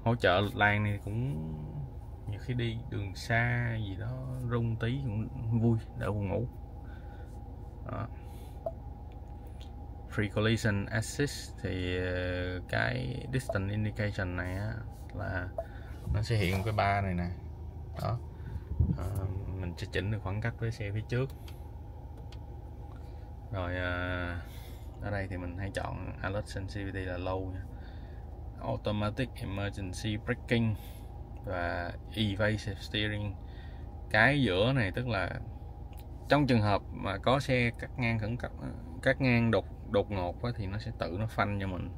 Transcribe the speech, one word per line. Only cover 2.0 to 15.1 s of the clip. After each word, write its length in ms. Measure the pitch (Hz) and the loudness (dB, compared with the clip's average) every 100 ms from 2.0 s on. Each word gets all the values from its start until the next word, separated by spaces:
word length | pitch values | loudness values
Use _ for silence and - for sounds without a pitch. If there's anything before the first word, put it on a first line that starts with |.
| - - - | -10 -8 -6
nhiều 100 | 104 | -6
khi 100 | - | -2
đi 240 | 123 117 113 - | 0 0 0 -4
đường 260 | 104 101 92 | -4 -4 -6
xa 600 | - 117 120 120 120 113 | 2 4 4 2 0 0
gì 160 | 104 95 | -2 -4
đó 420 | 107 127 131 127 123 | -4 -4 -4 -4 0
rung 240 | 120 117 113 | 2 2 2
tí 260 | 113 131 | 0 0
cũng 560 | 135 104 110 - 110 113 | 0 0 -2 -2 2 6
vui, 160 | 117 113 - - | 6 6 2 -4
đỡ 140 | - | 0
buồn 180 | 104 101 | 0 2
ngủ. 180 | 92 120 - - - - - - - - - - - - - - | 0 0 -6 -10 -10 -10 -10 -10 -10 -10 -10 -10 -10 -10 -8 -6
Đó. 160 | - - - - - - - - - - - - - - - - - - - - - - | -4 -4 -6 -10 -10 -10 -6 -6 -6 -10 -10 -10 -10 -12 -10 -10 -12 -12 -10 -10 -10 -6
Free 200 | - 104 107 | 0 0 4
collision 500 | 110 113 113 101 104 | 4 6 4 2 2
assist 680 | 113 107 - 143 - - - | 0 -2 0 0 0 -8 -6
thì, 360 | 92 92 90 90 | -2 0 0 0
ờ, 640 | 90 90 90 90 90 90 - | 0 0 0 -2 -2 -4 -2
cái 580 | 110 - - - 127 - | 0 2 0 -2 -4 -2
distance 380 | 131 - 101 98 | -2 0 0 0
indication 640 | 104 107 - 104 101 92 90 | 2 0 0 0 0 -2 0
này 200 | 90 92 | -2 -2
á, 180 | 107 - - - - | -2 -4 -6 -8 -8